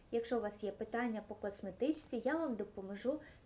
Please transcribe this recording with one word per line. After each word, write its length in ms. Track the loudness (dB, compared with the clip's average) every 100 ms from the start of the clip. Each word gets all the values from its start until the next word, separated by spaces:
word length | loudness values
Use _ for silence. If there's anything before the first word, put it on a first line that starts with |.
| -2
якщо 260 | 0 2 2
у 40 |
вас 220 | 2 -2
є 80 | -4
питання 500 | -2 -2 0 2 0 -4
по 80 | -4
косметичці, 840 | -4 -4 -6 2 2 2 0 0 2
я 100 | 2
вам 200 | 2 0
допоможу 640 | -4 -6 -6 -2 2 0 -2 -18